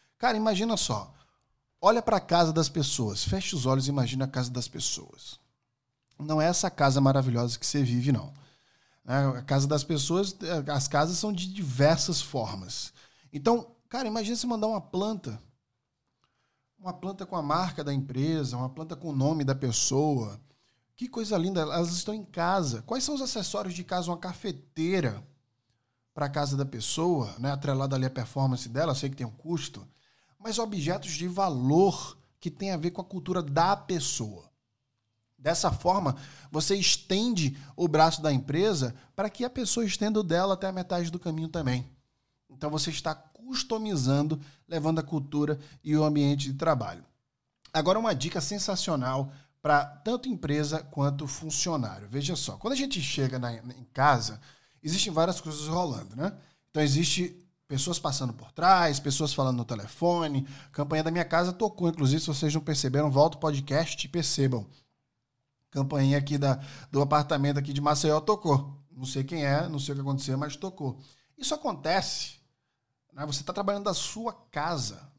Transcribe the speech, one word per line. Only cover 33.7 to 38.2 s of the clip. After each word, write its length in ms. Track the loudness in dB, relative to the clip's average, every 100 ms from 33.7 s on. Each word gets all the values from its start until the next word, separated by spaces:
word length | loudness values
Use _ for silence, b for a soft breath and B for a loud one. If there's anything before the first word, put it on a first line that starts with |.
pessoa. 760 | 2 -2 -4 -2 -4 -6 -8 -20 _ _ _ _ _ _ _ _ _
Dessa 340 | -2 2 2
forma, 440 | 2 2 4 2 -2 B B B
você 260 | -2 2 2
estende 800 | 4 2 2 0 2 2 0 -2 B
o 140 | -2 2
braço 320 | 6 4 4